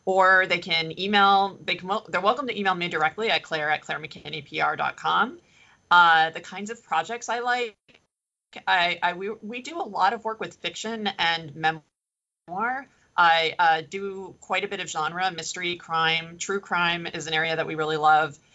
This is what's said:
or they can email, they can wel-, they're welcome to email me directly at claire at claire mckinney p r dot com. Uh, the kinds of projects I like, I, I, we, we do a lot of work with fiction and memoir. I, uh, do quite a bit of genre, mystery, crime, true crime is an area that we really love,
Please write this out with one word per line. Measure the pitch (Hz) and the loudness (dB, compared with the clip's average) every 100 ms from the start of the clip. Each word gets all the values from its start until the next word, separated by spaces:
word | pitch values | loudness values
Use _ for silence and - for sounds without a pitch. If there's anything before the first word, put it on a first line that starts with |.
or | - 190 185 185 185 | -2 4 6 6 4
they | 175 | 0
can | 180 165 160 160 | -2 -2 -2 -6
email, | 196 208 196 196 196 180 | 0 4 6 6 2 -4
they | 170 | -6
can | 175 180 | -6 -4
wel-, | 208 - | -6 -4
they're | 185 | 0
welcome | 196 247 262 | 0 0 -2
to | 202 | -4
email | 196 | -2
me | 180 175 | -2 -2
directly | 170 156 156 220 | 0 -2 0 -2
at | 160 | -2
claire | - 160 151 | -2 -4 -2
at | 151 | -2
claire | - 151 | -4 -10
mckinney | 151 165 147 156 | -10 -16 -14 -14
p | 143 156 | -8 -2
r | 151 156 | -2 -2
dot | 143 - | -4 -4
com. | 160 170 226 349 _ _ _ _ - | -2 2 0 -2 _ _ _ _ 4
Uh, | 175 170 160 160 | 6 8 6 4
the | 170 | -2
kinds | 170 190 208 | -12 -12 -10
of | 233 | -12
projects | - 160 - 233 240 | -4 -4 -2 -8 -6
I | 233 | -4
like, | 247 247 233 208 _ _ _ _ _ _ _ - - | -2 -2 -4 _ _ _ _ _ _ _ _ -8 0
I, | 190 175 170 | 2 2 0
I, | 175 | -2
we, | 175 196 214 | -2 -8 -10
we | 214 247 | -10 -12
do | 254 339 | -10 -8
a | |
lot | 302 190 185 | -6 0 2
of | 233 | 0
work | 220 220 | -6 -6
with | 175 - | -8 -8
fiction | 175 170 220 226 208 - | -8 -6 -8 -4 -4 0
and | 170 165 160 160 | 0 0 -4 -2
memoir. | 160 160 _ _ _ _ _ _ - 185 233 262 262 _ _ - | -2 -2 _ _ _ _ _ _ -10 -6 -4 -6 -10 _ _ 2
I, | 170 165 160 - | 4 6 2 2
uh, | 165 160 156 | 2 2 -2
do | 196 196 190 185 - | -8 -8 -10 -14 -14
quite | - 185 | -4 -4
a | 196 | -4
bit | 196 | -6
of | 165 | -6
genre, | 165 156 175 190 | -4 -4 -2 -4
mystery, | 165 165 180 175 175 | -4 -8 -6 -6 -6
crime, | - 165 160 165 165 170 | -4 0 2 0 -4 -10
true | - 196 | -6 -6
crime | - 175 170 170 170 | -2 0 0 0 -6
is | 165 151 | -8 -2
an | |
area | 156 160 | -2 0
that | 160 | -2
we | 156 156 | -2 -2
really | 156 156 | -2 2
love, | 151 156 156 139 _ | 6 6 4 -4 _